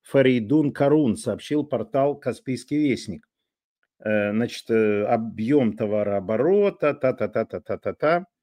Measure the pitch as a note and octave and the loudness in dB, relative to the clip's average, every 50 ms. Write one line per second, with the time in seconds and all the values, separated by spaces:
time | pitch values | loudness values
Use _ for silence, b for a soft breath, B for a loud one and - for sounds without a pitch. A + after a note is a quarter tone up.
0 | _ - - C#3 C3 C3 B2+ B2 A2 G2+ C#3 D#3 D3 C#3 - - - C#3 D3 D#3 | _ 0 2 4 6 6 4 2 2 2 2 2 2 0 0 0 2 4 4 4
1 | D3 A#2 G2 - - A2+ G2+ G2 - - D3 D3+ C#3+ D3 C3+ A2+ A2 - - C3+ | 4 2 0 -2 -4 -6 -6 -6 -4 -4 -2 -2 -2 -2 -4 -4 -4 -2 0 0
2 | C#3 C#3+ C#3+ C#3+ - B2+ A#2 - _ C3+ B2+ A#2+ - - D3 D3+ D3+ C#3 A#2 - | 0 0 -2 -4 -6 -8 -8 -6 _ -8 -8 -8 -6 -4 -2 0 0 0 0 -2
3 | - - F2 - - _ _ _ _ _ _ _ _ _ _ _ _ _ _ _ | -4 -10 -12 -12 -16 _ _ _ _ _ _ _ _ _ _ _ _ _ _ _
4 | - G#2+ G#2+ G#2 G#2 G#2 G#2 A2 A#2+ B2 - - - - A#2 A2 A2 G#2+ G#2 G2+ | -4 -2 0 0 0 0 0 -2 -2 -4 -6 -10 -4 0 2 2 2 2 2 0
5 | G#2 A2+ A#2+ A2+ A2+ A2+ G2 G#2+ A2 A#2 D3 D3 B2 G#2+ - - A#2 G2+ G#2 G#2 | 0 0 0 0 -2 -6 -8 -6 -2 2 2 2 2 2 0 -2 -2 -2 -2 -2
6 | G#2 G2+ G2+ G2 F#2+ F2+ A2 A2 C3+ E3+ G3 G#3 G3+ G3 F#3+ - - D3 C#3 C#3+ | 0 -2 -2 -2 -2 -2 0 0 2 2 2 2 2 0 0 0 -2 -2 0 0
7 | - C3 B2 - G#2+ G#2 - A2+ A2 - - F2+ - - G2+ - - G#2 F2 - | -2 -2 0 -2 -4 -4 -2 -4 -4 -4 -8 -10 -8 -8 -8 -6 -6 -8 -4 -2
8 | - D3+ E3+ F3 F#3 - _ _ | 0 0 0 0 -2 -8 _ _